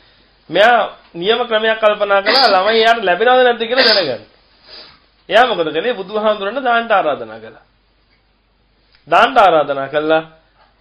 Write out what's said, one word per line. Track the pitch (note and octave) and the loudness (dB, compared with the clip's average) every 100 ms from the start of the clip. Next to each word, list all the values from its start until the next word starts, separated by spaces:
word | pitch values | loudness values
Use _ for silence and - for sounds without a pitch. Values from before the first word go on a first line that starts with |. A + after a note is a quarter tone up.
| _ _ _ _ - | _ _ _ _ -6
මෙයා | E3 A3 A#3+ G3 - _ | 0 2 2 0 -8 _
නියම | E3+ F#3 A#3 | -10 -4 -4
ක්‍රමයක් | A#3 A3 A3 A3 | -2 -2 -2 0
කල්පනා | G#3+ G#3 G3+ G3 | 0 0 0 0
කළා | G3+ B3+ B3 | 0 0 2
ළමයි | F#3+ G3+ A3+ | 2 2 2
එයාට | A3 A#3 | 2 2
ලැබෙනවද | F#3+ F3 A3+ B3+ | 0 0 2 4
නැද්ද | B3 A3+ | 2 0
කියලා | A3+ B3+ A#3+ | -4 0 0
දැනගන්න. | G#3+ D#3 A2+ - _ _ _ _ - - _ _ _ - | 0 -2 -8 -12 _ _ _ _ -20 -20 _ _ _ -2
එයා | G3 B3+ | 2 2
මොකද | F#3+ D#3+ | 0 -4
කළේ? | D3+ A3 | -4 -6
බුදුහාමුදුරන්ට | G3 F#3 G#3+ G#3+ G#3 G3 B3 | -6 -6 -4 -2 -2 -4 -6
දාන්න | B3+ A#3 A3+ | -2 -2 0
ආරාධනා | G3 D#3 B2 A2 A2 | 0 0 -4 -8 -16
කළා. | A2 A2 _ _ _ _ _ _ _ _ _ _ _ _ _ _ - | -20 -20 _ _ _ _ _ _ _ _ _ _ _ _ _ _ -2
දාන්න | E3+ A#3+ C4 | 2 2 4
ආරාධනා | G3 D#3+ C#3+ C3+ C3+ | 4 4 0 -4 -4
කළා. | D3+ D#3 D#3+ D#3+ _ _ _ _ _ | -4 0 -2 -2 _ _ _ _ _